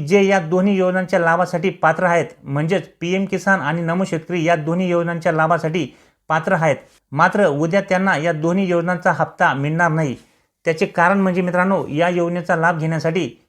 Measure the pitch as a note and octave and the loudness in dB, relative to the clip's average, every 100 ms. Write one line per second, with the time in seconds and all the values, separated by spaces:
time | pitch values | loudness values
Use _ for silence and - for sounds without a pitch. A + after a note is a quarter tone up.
0 | D3 G3 G3 G3 D#3 F3+ G3 F#3+ F#3 F#3 | 2 2 4 2 0 0 2 2 0 0
1 | F3+ F#3+ E3 E3+ F3 F3 F#3 E3+ D#3 D#3+ | 0 0 2 2 0 -2 -4 0 0 2
2 | F3+ E3+ D3+ - - C#3 D#3+ F#3 - _ | 2 2 0 -6 -6 -4 0 -2 -4 _
3 | E3+ F#3 F#3+ F#3+ F#3+ F#3+ C3+ E3 E3 E3+ | -4 -2 -2 -2 0 0 0 -2 -2 -2
4 | F#3+ E3 D#3+ F3 D#3+ E3+ D3+ F3 F#3 F3 | -2 -4 -4 -2 0 0 0 -2 0 0
5 | E3+ E3+ F3 D#3+ D#3+ E3+ D#3+ F3 C3+ - | -2 -2 -2 0 2 0 0 -2 -4 -8
6 | _ _ - D#3+ D#3+ F#3 D#3+ B2+ - _ | _ _ -4 -2 0 0 2 0 -6 _
7 | _ C3+ F3+ G3+ F#3+ C#3+ E3 G3 G3 F#3 | _ 0 2 4 2 2 0 0 0 0
8 | F#3+ D#3+ E3 D#3 E3 F3+ G3 F3 E3+ F3+ | 0 0 -2 -2 0 0 0 0 0 0
9 | F#3 D#3+ D#3 - F3 C3+ C#3+ D#3+ F3 D#3 | 0 0 -2 0 0 0 -2 0 0 0
10 | D3+ A2+ - _ _ _ - D#3+ F#3+ - | -2 -4 -14 _ _ _ -4 -2 -2 2
11 | F3 G3 F#3+ F3+ F3+ F3 F#3 F#3+ - C#3+ | 2 2 2 0 0 0 2 0 -2 0
12 | E3+ F3 E3+ F3 F3 E3+ E3 E3+ D#3+ D#3+ | 0 0 -2 -2 -2 0 0 0 -2 -2
13 | D#3+ F3 C3+ - | -2 -2 -4 -8